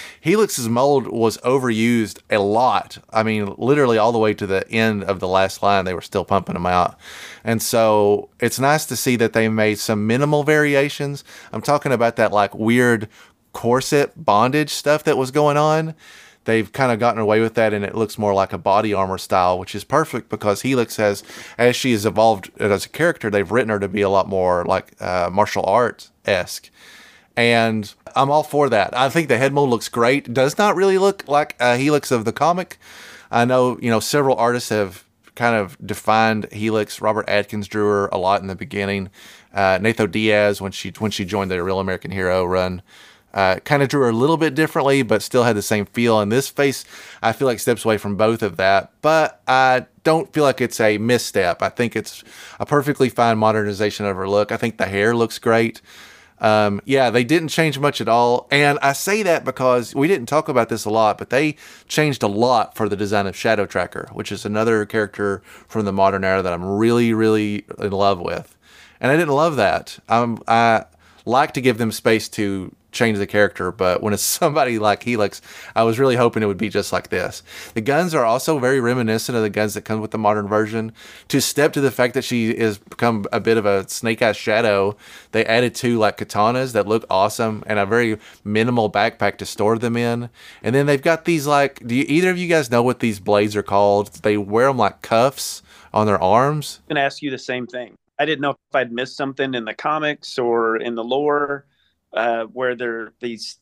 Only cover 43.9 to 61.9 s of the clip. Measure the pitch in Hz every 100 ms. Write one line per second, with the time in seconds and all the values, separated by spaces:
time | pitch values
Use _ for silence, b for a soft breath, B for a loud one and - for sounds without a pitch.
43.9 | 147 123 113 147 160 156 135 151 160 139
44.9 | 139 110 107 - 123 120 104 - 107 98
45.9 | 120 117 110 101 123 - - 143 - -
46.9 | B B B 113 - 135 107 127 110 113
47.9 | 104 104 98 110 113 104 85 95 98 -
48.9 | _ 151 160 151 - - 131 131 127 -
49.9 | _ 165 160 - 156 139 123 120 - 110
50.9 | 104 117 123 - 101 90 82 - - 117
51.9 | 110 - - - B B B - 147 135
52.9 | 135 127 - 117 110 110 107 104 98 104
53.9 | 104 101 92 98 104 104 110 117 - 101
54.9 | 98 113 117 113 - 117 113 113 - -
55.9 | B B B B B 107 107 104 101 -
56.9 | 135 123 120 123 165 156 - 160 135 143
57.9 | - 110 120 120 120 - 143 147 147 139
58.9 | 139 190 220 190 156 131 - 127 123 113
59.9 | 135 160 170 117 151 156 127 113 113 107
60.9 | 113 107 98 101 127 151 - B B B